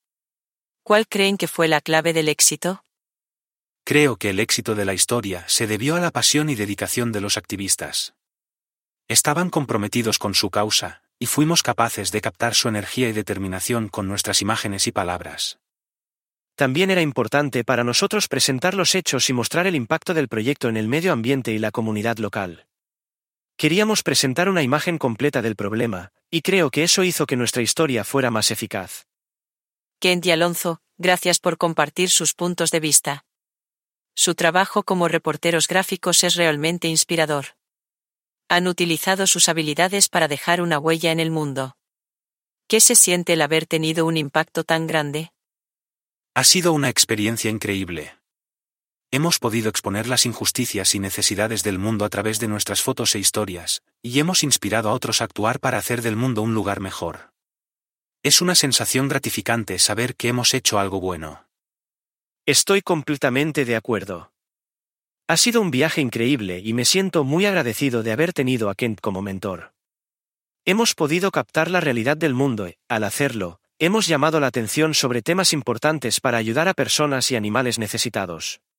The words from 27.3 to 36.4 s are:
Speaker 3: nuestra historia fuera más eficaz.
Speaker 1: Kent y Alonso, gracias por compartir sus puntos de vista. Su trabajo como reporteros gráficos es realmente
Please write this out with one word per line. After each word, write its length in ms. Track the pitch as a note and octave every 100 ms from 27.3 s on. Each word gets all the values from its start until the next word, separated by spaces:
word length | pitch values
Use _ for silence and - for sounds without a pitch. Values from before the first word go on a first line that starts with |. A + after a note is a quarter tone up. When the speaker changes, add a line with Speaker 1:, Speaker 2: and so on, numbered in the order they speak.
| B2
Speaker 3:
nuestra 240 | A#2+ B2+
historia 440 | A2+ - D#3 A#2+
fuera 260 | G2+ C#3 B2+
más 200 | G#2+ -
eficaz. 560 | A2+ A2 G#2 F#2 - - _ _ _ _ _ _ _ _ _
Speaker 1:
Kent 260 | F#3 F3+
y 60 | F3
Alonso, 500 | E3 F3 E3+ F3 E3 _ _
gracias 420 | F3+ F3+ F3+ E3+
por 200 | F3+ E3
compartir 500 | F3 E3 D3 - F3+
sus 240 | - D#3+
puntos 380 | - F3 F3 E3
de 100 | E3+
vista. 440 | D#3 C#3 - C#3+ - _ _ _ _ _ _ _ _
Su 200 | - -
trabajo 480 | E3+ E3+ F3 G3 G#3+
como 260 | - F#3 E3+
reporteros 600 | D#3+ D#3+ D3+ E3+ E3 -
gráficos 560 | F3+ F#3+ F#3 - E3+
es 120 | F3+
realmente 520 | E3+